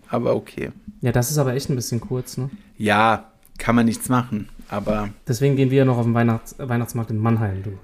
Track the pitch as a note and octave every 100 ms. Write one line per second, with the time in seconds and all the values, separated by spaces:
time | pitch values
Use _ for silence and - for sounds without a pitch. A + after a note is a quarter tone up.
0 | - A#2+ A#2+ A#2 - - - - - -
1 | A#2+ A#2+ A#2+ D3+ C3 A#2+ - B2 - A#2
2 | G#2 B2+ - - C3+ - - - G#2 G#2
3 | A2+ G#2 - _ - - - A#2+ A2+ G#2
4 | - B2 A#2+ G#2 G2 - - G#2 G#2 G#2+
5 | G#2+ - - A2+ C#3 C3+ C3 C3+ C3 A#2+
6 | A#2 A#2 A#2 A2+ - - A#2+ A#2+ A2+ A#2+
7 | A2 A2 A2+ A2+ G#2+ F#2+ G2+ G2